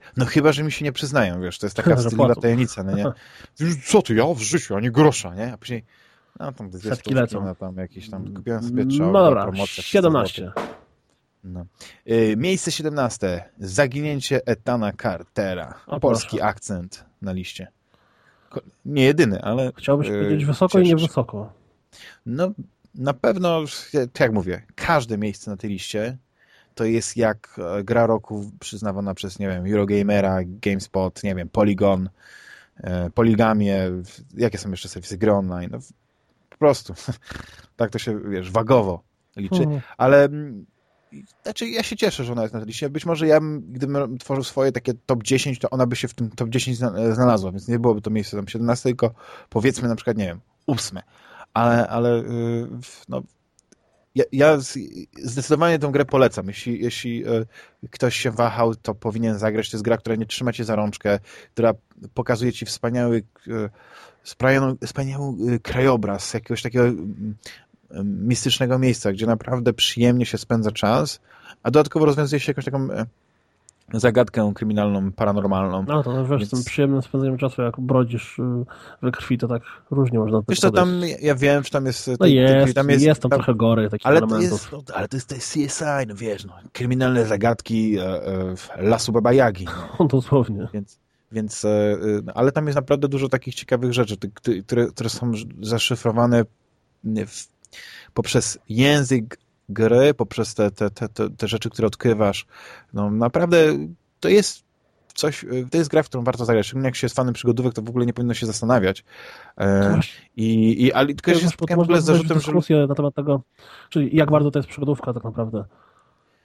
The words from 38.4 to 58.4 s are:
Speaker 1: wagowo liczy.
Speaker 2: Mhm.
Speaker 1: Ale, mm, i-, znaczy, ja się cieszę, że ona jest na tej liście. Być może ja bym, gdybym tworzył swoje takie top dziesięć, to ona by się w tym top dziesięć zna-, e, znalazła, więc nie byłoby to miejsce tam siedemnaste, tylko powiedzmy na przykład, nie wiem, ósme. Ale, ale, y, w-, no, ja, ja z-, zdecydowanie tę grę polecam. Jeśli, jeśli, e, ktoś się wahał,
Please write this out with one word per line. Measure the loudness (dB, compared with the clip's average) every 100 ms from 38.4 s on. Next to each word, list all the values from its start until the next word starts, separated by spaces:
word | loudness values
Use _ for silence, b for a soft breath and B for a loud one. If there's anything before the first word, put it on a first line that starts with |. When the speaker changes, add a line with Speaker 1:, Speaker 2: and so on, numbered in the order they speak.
| -2
Speaker 1:
wagowo | -2 4 4 4 -4 _ _ _ -10
liczy. | -4 0
Speaker 2:
Mhm. | 0 -2 B B
Speaker 1:
Ale, | 6 8
mm, | 6 2 -10 -14 -18 _ _ _ _
i-, | -20 -20 _
znaczy, | -12 -8 -6
ja | -6
się | -6 -2
cieszę, | -2 -2
że | -6
ona | -4
jest | -4
na | -6
tej | -10
liście. | -6 -6
Być | -6 -4
może | 0 4
ja | 4
bym, | 4 -6 -10
gdybym | -6 -4 -2 -4 -6
tworzył | -6 -4
swoje | -4 0 0
takie | 0 -6 -6 -2
top | -2
dziesięć, | 0 0 0 -4
to | -4
ona | 0 0
by | 0
się | -6
w |
tym | -6 -8
top | -4 -4
dziesięć | -2 -2 -2
zna-, | -4 0
e, | 0
znalazła, | 4 4 4 0
więc | -8 -4
nie | 0
byłoby | 2 2
to | 0
miejsce | -4 -4 -8
tam | -8
siedemnaste, | -4 -2 0 0
tylko | 0 -2 -2 B B B
powiedzmy | 0 0 0 -2
na | -2
przykład, | -2 -2
nie | -4
wiem, | -6 _ _ -4
ósme. | -4 -4 -12 -18 B B B B
Ale, | 0 4 4 2
ale, | 0 2 0
y, | -2 -4 -4 -4 -6 -12
w-, | -16 -20 -12
no, | -10 -10 _ _ _ _ _ _ _ _
ja, | -2 0
ja | 4 6 6
z-, | 0 -10 -12 -14 -18 -12
zdecydowanie | -8 -8 0 2 4 2
tę | 2
grę | 0
polecam. | 2 4 4 2 -8
Jeśli, | -8 -8 -4
jeśli, | -4 -6 -8 -8 -2
e, | -2 -2 b b b -20
ktoś | -4 -2 0
się | -4
wahał, | 0